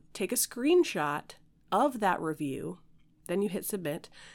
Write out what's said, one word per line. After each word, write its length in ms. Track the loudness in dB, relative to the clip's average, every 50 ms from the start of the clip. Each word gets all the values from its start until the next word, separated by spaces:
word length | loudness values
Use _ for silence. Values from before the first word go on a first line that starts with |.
| -14 -14 -6
take 180 | -4 -4 -2
a 40 | 0
screenshot 960 | -2 -2 -2 -2 -2 2 4 6 6 6 4 0 -2 -2 -2 -2 -4 -6 -10 -16 -20 -20 _ _ _ _ _
of 280 | 2 4 4 4 2 2
that 220 | 2 2 2 2
review, 560 | 0 -2 -4 -2 -4 -4 -4 -4 -6 -8 -8 -10 -14 -20 -20 -20 _ _ _ _ -8
then 160 | -4 0 0
you 80 | 0 0
hit 160 | -2 -4 -4
submit, 440 | -4 -6 -4 -4 -4 -4 -6 -8 -14 -20 -20 -20 -20